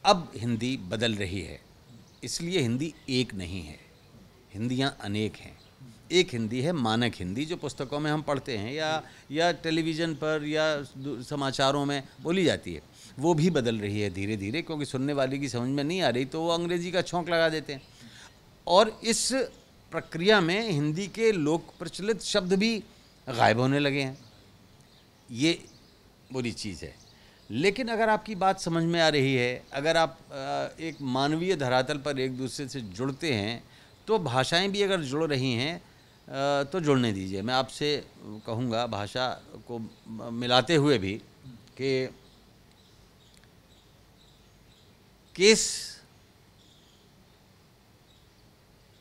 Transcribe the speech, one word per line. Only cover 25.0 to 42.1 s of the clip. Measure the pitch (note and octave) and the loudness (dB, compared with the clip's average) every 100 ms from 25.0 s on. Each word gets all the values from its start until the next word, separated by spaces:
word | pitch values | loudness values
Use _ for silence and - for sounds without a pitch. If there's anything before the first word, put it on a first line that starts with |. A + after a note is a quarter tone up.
| - _ - | -20 _ -12
ये | A#2 D#3 E3+ - - - - - - - | 0 0 0 -6 -20 -20 -20 -20 -20 -10
बुरी | C3 A#2+ | -4 -4
चीज़ | - G#2+ E2 D#2 | -4 -8 -10 -12
है। | - - - - - - | -16 -20 -20 -20 -20 -8
लेकिन | G#2+ F#3+ G3+ A#3+ | -2 0 0 -2
अगर | A3 A3 | 0 2
आपकी | G#3+ A3 G3 | 0 -2 0
बात | F#3+ F#3+ | 0 0
समझ | F3 E3 | 0 0
में | E3 E3+ | 2 2
आ | D#3+ | 4
रही | D3 C3+ C3 | 4 2 2
है, | B2 B2+ - | 0 -2 -8
अगर | C#3 D3+ E3 | -4 0 2
आप, | D#3+ - - | 2 -2 -16
अ, | C#3+ C3+ C#3+ C3+ - | -10 -6 -4 -6 -8
एक | D#3+ C#3+ | -10 -6
मानवीय | C#3 B2+ C#3+ D#3+ F3+ F3 | -2 2 2 2 0 0
धरातल | B2+ B2+ C3 D3 | 2 2 2 -2
पर | C#3+ C3+ | -4 -2
एक | C3 B2+ | -2 -4
दूसरे | C3 - C3+ | -6 -6 -8
से | C#3 | -8
जुड़ते | G#2+ F2+ C3+ C3+ E3 | -8 -4 -4 -2 0
हैं, | A2+ G2+ A#2 - - - - - | 0 0 -4 -12 -20 -20 -10 0
तो | A3 | 0
भाषाएं | D3+ B2+ B2+ E3+ G3+ | 2 0 2 2 2
भी | G3+ | 0
अगर | G3 F#3+ | 2 0
जुड़ | C#3 C#3+ | 0 -2
रही | D#3+ C3+ C3 | 0 0 0
हैं, | A#2 C#3+ E3+ | 0 -2 -4
अ, | - - - - - C3+ C#3 C#3+ | -12 -20 -20 -20 -10 -2 0 0
तो | C#3 F#3 | 0 0
जुड़ने | D3 C3+ A#2 | 4 4 4
दीजिए। | G2 F#2 F#2+ | 0 -4 -4
मैं | A2 | 0
आपसे | C3 B2+ - D3 C#3+ - - | 0 0 -2 -2 -2 -6 -16
कहूँगा | - G#2+ A2+ A2+ B2+ A2+ B2 | -16 -12 -6 -4 0 0 -2
भाषा | G2+ G#2 B2+ B2+ - - - - | -4 -4 -4 -4 -6 -12 -18 -12
को | A#2 A2 - - A2 A#2+ | -10 -10 -16 -16 -12 -8
मिलाते | A#2 B2 B2 B2 D#3+ | -4 4 4 6 4
हुए | D3 A#2+ | 6 4
भी | F#2+ A2 - - C3 | 2 -4 -8 -20 -20
कि | A#2 - - C3+ C3 B2+ | -20 -18 -6 -2 0 -2